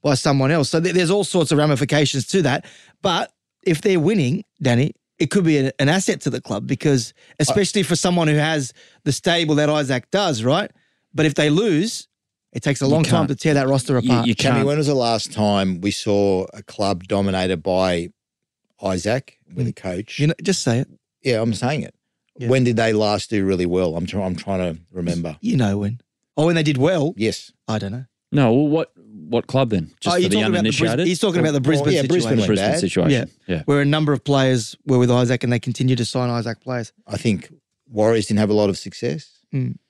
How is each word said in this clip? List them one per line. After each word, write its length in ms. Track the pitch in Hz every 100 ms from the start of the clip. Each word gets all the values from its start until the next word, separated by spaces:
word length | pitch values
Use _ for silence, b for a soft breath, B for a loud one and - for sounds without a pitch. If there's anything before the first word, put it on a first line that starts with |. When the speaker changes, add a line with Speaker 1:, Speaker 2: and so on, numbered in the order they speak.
Speaker 1:
by 120 | 147
someone 360 | 135 - 180 165
else. 180 | 165 143
So 100 | 202
th-, 120 | 170
there's 160 | 175 165
all 100 | 202
sorts 300 | 190 185 147
of 60 | 147
ramifications 680 | 151 135 143 147 147 135 113
to 140 | 190
that. 220 | 143 143 B B B B
But 300 | 196 175 - _ _ _
if 180 | - 156
they're 200 | 208 185
winning, 420 | 151 214 123 165 - _
Danny, 340 | 131 117 151 - _ _
it 100 | 160
could 140 | 202
be 120 | 165 147
an, 120 | 135 -
an 100 | 139
asset 320 | 185 190 175
to 80 | -
the 100 | 120
club 260 | - 104 127
because, 480 | 135 156 135 113 b b b
especially 460 | - 180 190 208
for 100 | 151
someone 320 | 175 185 175 160
who 80 |
has 380 | 151 151 156 127 b b b
the 80 | -
stable 420 | 135 - 170 160
that 160 | 147 151
Isaac 400 | 151 135 127 -
does, 320 | 190 196 120
right? 280 | 117 160 214 _ _ _ _
But 100 | -
if 100 | 156
they 160 | 143 147
lose, 580 | 151 226 151 214 - - _ _ _ _
it 100 | -
takes 180 | - 135
a 40 | 139
Speaker 2:
You 40 |
Speaker 1:
long 140 | 151
time 160 | 160 165 139
Speaker 2:
can't. 20 |
Speaker 1:
to 80 | 143
tear 180 | 160
that 140 | 143 131
roster 240 | 135 - 127
Speaker 2:
You, 100 | 123
Speaker 1:
apart. 160 | 123 120
Speaker 2:
you 80 |
Speaker 3:
Jamie, 200 | 107 139 120
Speaker 2:
can't. 100 | 139
Speaker 3:
when 100 | 147
was 120 | 143
the 60 |
last 380 | 139 117 113 -
time 480 | - 104 101 95 87
we 120 | 98
saw 540 | - - 101 101 92 95
a 120 | 104
club 400 | - - 101 95
dominated 580 | 92 101 98 92 92 90
by 460 | 87 92 95 87 87 _ _ _ _ _ _ _
Isaac 560 | 98 92 101 123 - _ _
with 120 | 87 120
a 20 |
Speaker 1:
Hmm. 180 | - 95
Speaker 3:
coach? 300 | 90 104 -
Speaker 1:
You 100 | 147
know, 60 | -
just 200 | 170 185
say 180 | - 117
it. 80 | 135 - _ _
Speaker 3:
Yeah, 180 | 135 113
I'm 120 | 117
saying 280 | 107 123 147
it. 120 | - _ _ _ _ -
Speaker 1:
Yeah. 100 | 120
Speaker 3:
When 160 | 131
did 120 | 123 113
they 160 | 113
last 380 | 107 107 104 -
do 140 | 107
really 220 | 95 92 90
well? 300 | 90 90 82
I'm 100 | 90
try-, 180 | 101
I'm 120 | 95 87
trying 380 | 98 95 90
to 60 | 80 _
remember. 440 | 92 85 85 82 76
Speaker 1:
You 160 | 226 180
know 220 | 107 101
when. 220 | 101 120 _ _ _ -
Oh, 100 | 165
when 80 |
they 80 | 170
did 140 | 151 135
well? 360 | 151 185 147 101
Speaker 3:
Yes. 360 | 110 98 - _ -
Speaker 1:
I 120 | 107
don't 140 | 101
know. 120 | 117 131 _ _
Speaker 2:
No, 220 | 147 127
well, 160 | 120 151
what, 240 | 156 - _
what 500 | 107 107 78 117 -
club 240 | 135 131
then? 200 | 101 80 _
Just 60 | -
Speaker 1:
Oh, 100 | 180
Speaker 2:
for 20 |
Speaker 1:
you're 80 | 185
Speaker 2:
the 80 | 208
Speaker 1:
talking 120 | 214
about 60 | 180
the 40 | 220
Bris-, 100 | 143
Speaker 2:
uninitiated? 260 | - - 170
Speaker 1:
he's 120 | 180
talking 220 | 214 175
about 100 | 160
the 60 | 143
Speaker 3:
Or, 20 |
Speaker 1:
Brisbane 320 | 127 151 143
Speaker 3:
yeah, 80 | 175
Brisbane 360 | 131 180 117 113
Speaker 1:
situation. 0 |
Speaker 3:
went 80 | 104
Speaker 2:
Brisbane 240 | 104 101
Speaker 3:
bad. 80 | 156
Speaker 2:
situation. 480 | 98 92 85 131 - _ -
Speaker 1:
Yeah. 80 | 95
Speaker 2:
Yeah. 60 |
Speaker 1:
Where 160 | 151 143
a 40 |
number 280 | 143 156 151
of 100 | 135
players 540 | - 139 131 127 107 - 139
were 120 | 127
with 120 | 123
Isaac 320 | 123 120 123
and 80 | 123
they 60 | 120
continue 380 | - 123 127 127
to 80 |
sign 260 | 117 135 123
Isaac 300 | 117 113 113
players. 320 | - 123 110 _ -
Speaker 3:
I 100 | 110
think 360 | - 104 - - _ _ _
Warriors 380 | 107 107 113 101
didn't 140 | 107
have 100 | 107
a 40 |
lot 140 | 107 104
of 80 | 90
success. 600 | 98 - 120 156 - _ _
Speaker 1:
Mm. 240 | 139 127 - _